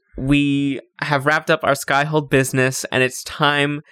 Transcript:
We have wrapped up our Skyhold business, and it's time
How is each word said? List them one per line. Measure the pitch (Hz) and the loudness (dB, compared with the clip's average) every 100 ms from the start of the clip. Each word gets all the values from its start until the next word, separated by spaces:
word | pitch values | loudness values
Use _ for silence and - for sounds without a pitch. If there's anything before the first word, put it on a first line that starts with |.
| _ - | _ -6
We | 131 143 143 139 143 135 - - | 0 2 2 0 -2 -4 -10 -8
have | 147 147 135 | -2 0 2
wrapped | 156 156 | 0 0
up | 160 | 0
our | - | 0
Skyhold | 139 - 139 147 151 143 | 0 0 0 0 0 2
business, | 139 131 135 131 131 - | 2 2 0 0 -2 -4
and | - | 0
it's | 127 - | 0 -2
time | - - 147 147 143 147 - | -10 -2 0 2 0 -4 -10